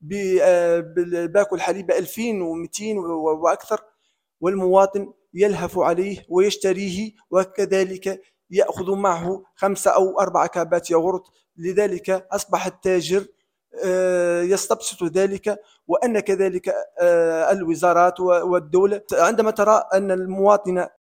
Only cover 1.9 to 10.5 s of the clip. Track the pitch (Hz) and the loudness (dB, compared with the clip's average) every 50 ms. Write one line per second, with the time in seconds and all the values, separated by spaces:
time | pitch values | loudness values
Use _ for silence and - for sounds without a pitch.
1.9 | 170 240 175 - - 220 233 240 214 190 175 165 165 165 170 170 - 202 208 220 | 0 0 -2 -6 -6 -6 -4 -4 -4 -4 -4 -6 -6 -8 -10 -10 -10 -8 -6 -6
2.9 | 214 196 170 170 165 160 160 160 156 156 170 165 196 - - - 214 - - _ | -6 -6 -6 -6 -6 -2 -2 -2 0 0 0 0 0 0 -4 -6 -6 -6 -8 _
3.9 | _ _ _ _ _ _ _ _ _ - 165 185 196 190 185 180 185 190 196 196 | _ _ _ _ _ _ _ _ _ -4 -4 -2 -2 0 2 4 6 6 6 4
4.9 | 196 202 196 - - _ _ _ - 175 202 202 190 160 180 - - 180 - 165 | 2 -4 -8 -8 -14 _ _ _ -2 0 2 2 0 -2 -6 -6 -2 0 0 0
5.9 | 170 180 190 202 190 - - - 170 180 202 202 196 - - 190 185 190 202 185 | 0 0 -2 -4 -6 -10 -8 -2 0 2 2 2 0 -2 -2 -2 -2 -2 -4 -6
6.9 | 170 196 220 214 - _ _ - 185 190 190 190 - 208 196 185 190 190 185 190 | -6 -6 -8 -10 -12 _ _ -2 0 0 0 -2 -2 -4 -2 0 0 0 0 -2
7.9 | 190 185 - 190 185 190 - _ _ _ _ - 175 196 - - - 190 180 190 | -4 -8 -8 -8 -8 -8 -14 _ _ _ _ -4 0 0 0 0 -2 -6 -4 -4
8.9 | 196 196 202 190 170 165 170 180 196 196 - _ _ - 190 202 190 - - 196 | -2 0 0 0 0 0 -2 -6 -6 -6 -10 _ _ -2 -2 -2 0 0 0 2
9.9 | - 190 190 190 - - 190 185 170 151 156 170 | 2 2 2 2 0 -2 -2 0 0 0 0 0